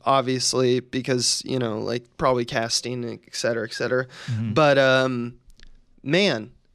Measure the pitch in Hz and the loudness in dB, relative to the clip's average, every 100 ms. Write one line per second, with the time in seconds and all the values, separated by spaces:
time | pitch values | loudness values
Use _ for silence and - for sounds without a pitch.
0 | - 135 127 131 - 127 127 123 123 135 | 0 2 2 -2 0 2 2 0 -2 -6
1 | 127 127 120 - - 127 117 107 104 123 | -2 0 0 -2 -4 -4 -2 -4 -6 -6
2 | - - 143 123 120 131 113 - 120 123 | -8 -2 0 0 0 -4 -2 -4 -4 -6
3 | 117 - _ - 120 117 107 - 123 127 | -8 -10 _ -4 -2 -2 -6 -6 -2 -2
4 | 127 - - 110 113 156 147 139 135 131 | -2 -10 -6 -4 0 4 4 6 6 4
5 | 131 123 117 - _ - - - _ _ | 2 -2 -6 -10 _ -20 -20 -20 _ _
6 | 135 170 202 113 107 - _ | 0 2 2 0 -6 -18 _